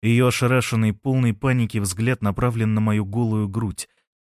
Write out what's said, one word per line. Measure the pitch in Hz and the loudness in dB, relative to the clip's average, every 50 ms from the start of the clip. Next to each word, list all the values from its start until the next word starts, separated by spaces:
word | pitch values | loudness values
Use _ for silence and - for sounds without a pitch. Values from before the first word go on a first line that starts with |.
Её | - 110 117 120 123 123 | 0 2 2 4 4 2
ошарашенный, | 120 - - 120 127 127 - - - 113 110 110 104 | 2 0 0 2 2 2 0 0 0 0 2 2 0
полный | - _ 135 131 131 127 120 110 | -2 _ -2 0 2 2 0 0
паники | 98 - 135 127 127 117 107 - 113 | 0 0 0 0 2 0 0 -2 -4
взгляд | 101 95 92 92 113 120 131 - | -4 -4 -4 -2 -2 -2 -2 0
направлен | - 104 98 - 120 120 117 113 110 107 107 | 0 -2 -2 0 0 0 0 0 0 0 2
на | 107 | 2
мою | 107 110 104 107 107 | 2 2 2 0 0
голую | 98 101 117 120 113 110 107 107 101 | -2 -2 -2 0 0 0 0 -2 -2
грудь, | 98 113 113 101 90 - - _ _ _ _ _ _ _ _ _ | -2 -4 -4 -4 -6 -8 -12 _ _ _ _ _ _ _ _ _